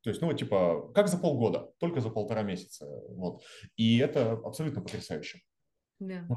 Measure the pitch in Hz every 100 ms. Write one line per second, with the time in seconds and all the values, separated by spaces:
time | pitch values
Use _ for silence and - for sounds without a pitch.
0 | 113 98 165 143 117 98 87 78 - 202
1 | 202 180 170 123 110 85 - - 170 160
2 | 110 110 104 110 104 90 - - 73 65
3 | - - 90 - - - - - 113 117
4 | 151 151 113 113 - - 156 - 90 -
5 | - - - 175 _ _ _ _ _ -
6 | 190 185 170